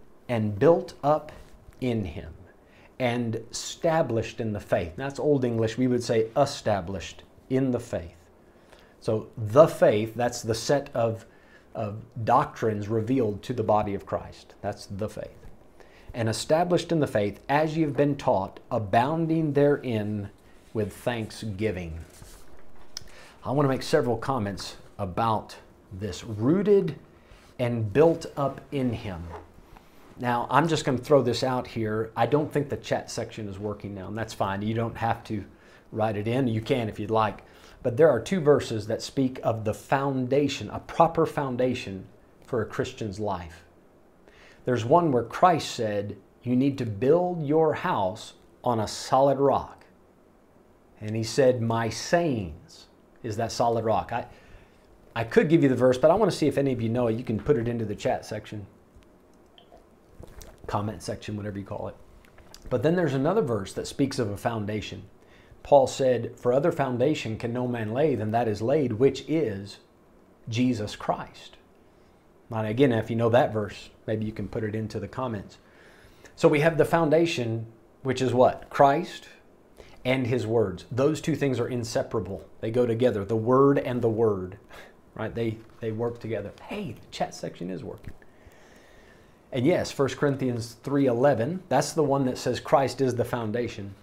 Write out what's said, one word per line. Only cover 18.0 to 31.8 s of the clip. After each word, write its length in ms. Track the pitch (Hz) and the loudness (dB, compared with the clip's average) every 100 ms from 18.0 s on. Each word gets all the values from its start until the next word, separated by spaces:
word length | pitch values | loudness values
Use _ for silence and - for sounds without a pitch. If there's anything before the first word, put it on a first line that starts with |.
| 147 143 | 0 0
taught, 460 | - 104 98 - - | 0 0 -2 -8 -6
abounding 800 | 120 101 117 127 165 165 160 160 | -6 0 2 2 0 0 0 2
therein 800 | 139 143 139 127 110 104 107 101 - - - - | 4 4 4 0 -2 -2 -4 -8 -14 -20 -20 -8
with 200 | 113 101 | -4 -4
thanksgiving." 1080 | - - 120 107 - 110 95 107 92 85 80 - - - - - - - - - - - - - - | -4 -6 -4 -6 -8 -8 -2 -2 -2 -6 -10 -14 -18 -20 -18 -16 -14 -12 -12 -12 -12 -14 -16 -20 -12
I 80 | - | -4
want 140 | 131 143 | 2 2
to 40 | |
make 140 | 127 | 2
several 320 | - 156 127 113 | 0 2 2 -2
comments 640 | - 135 101 95 - - - - | -2 -2 -2 -6 -10 -14 -16 -8
about 600 | 101 85 113 107 - - - - - | -6 0 0 0 -4 -16 -20 -20 -18
this. 320 | 95 104 87 | -10 -8 -8
"Rooted 720 | 107 104 117 185 202 202 170 139 - - - - - - | -10 -2 2 2 4 4 4 -4 -14 -20 -20 -20 -16 -4
and 320 | 120 117 107 | -2 -2 0
built 360 | 117 165 160 - - | 4 4 4 -4 -4
up 240 | 139 - - | -4 -6 -8
in 220 | 143 127 | -4 -2
him." 300 | 110 107 87 82 85 - - - - - - - - | -4 -6 -10 -12 -14 -18 -20 -20 -20 -20 -20 -20 -6
Now, 300 | 123 120 117 | -2 -2 2
I'm 200 | 131 160 | 2 4
just 160 | 156 - | 2 0
gonna 120 | 123 | -2
throw 240 | - 143 | 4 4
this 220 | 123 113 | 4 0
out 240 | 131 127 120 | 0 -2 -4
here. 440 | 117 | -4